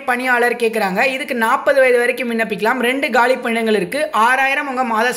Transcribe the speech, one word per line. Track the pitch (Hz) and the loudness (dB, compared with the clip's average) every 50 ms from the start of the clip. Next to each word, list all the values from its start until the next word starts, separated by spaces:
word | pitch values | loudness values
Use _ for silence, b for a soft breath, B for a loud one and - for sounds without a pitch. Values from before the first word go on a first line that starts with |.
| 269 - | 0 -2
பணியாளர் | 240 240 262 262 254 247 247 240 226 233 233 | -2 -2 0 0 0 2 2 0 0 0 -2
கேக்குறாங்க. | 220 220 220 208 190 180 208 262 269 262 | -2 0 0 -2 -2 0 0 0 0 0
இதுக்கு | 262 294 285 262 240 226 | -4 -4 -4 -4 -2 0
நாற்பது | 226 262 285 - 302 277 269 262 | 0 0 0 0 2 4 4 4
வயது | 254 247 240 240 | 4 4 4 2
வரைக்கும் | 240 247 247 254 233 233 | 0 -2 -2 -4 -4 -2
விண்ணப்பிக்கலாம். | 226 226 196 214 175 202 226 254 254 233 233 | -2 -2 -2 -4 -2 0 0 0 0 0 -2
ரெண்டு | 254 277 302 294 226 247 | -2 0 -2 0 2 2
காலி | 240 254 262 254 247 | 2 2 2 0 -2
பணியிடங்கள் | 240 226 233 226 220 214 202 | -2 -2 0 0 0 0 0
இருக்கு. | 180 175 - 285 302 - - 214 220 240 | 0 -2 -2 -4 -4 -2 0 2 2 2
ஆறாயிரம் | 262 269 269 269 269 294 294 277 254 | 2 2 2 0 0 -2 -4 -4 -4
உங்க | 247 262 233 226 | -4 -2 -2 0
மாத | 214 233 247 233 | 0 0 0 -2